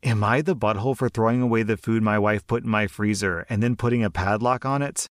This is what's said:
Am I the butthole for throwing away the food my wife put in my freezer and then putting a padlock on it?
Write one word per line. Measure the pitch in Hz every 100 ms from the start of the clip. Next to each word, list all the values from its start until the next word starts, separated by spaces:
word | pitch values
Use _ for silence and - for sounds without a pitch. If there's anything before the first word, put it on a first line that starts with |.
Am | 135 110
I | 104 123
the | 156 151
butthole | 104 104 120 127
for | 123
throwing | - 113 123
away | 123 113
the | 110 107
food | - 110
my | 107 104
wife | 104 104 -
put | 120
in | 113
my | 107 104
freezer | - 104 101 98 85 -
and | 107
then | 120 120
putting | 120 120
a | 107
padlock | 85 92 104 120 127
on | 135 139
it? | 143 - -